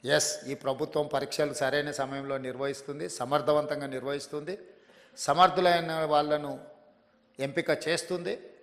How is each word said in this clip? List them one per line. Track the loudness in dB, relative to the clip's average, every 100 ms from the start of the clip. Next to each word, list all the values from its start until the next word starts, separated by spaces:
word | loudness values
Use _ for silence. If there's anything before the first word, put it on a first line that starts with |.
ఎస్, | 2 2 2 -4 -8
ఈ | -6
ప్రభుత్వం | -4 -2 -2 -2 0
పరీక్షలు | -2 -4 -2 -2
సరైన | 2 0 2 -2
సమయంలో | -2 -4 -4 -4 -6
నిర్వహిస్తుంది, | -6 -4 -4 -4 -8 -8 -8
సమర్థవంతంగా | -6 0 0 4 2 2 -4 -4
నిర్వహిస్తుంది, | -6 -4 -6 -6 -10 -8 -10 -12 -20 _ -20 -20 -8
సమర్థులైన | 0 6 6 8 4 4 2 -2 4
వాళ్ళను | 4 4 0 -2 -10 -12 -20 -20 _ _ _ _ -6
ఎంపిక | -2 -2 2 0 2
చేస్తుంది | -2 0 -4 -4 -6 -8 -20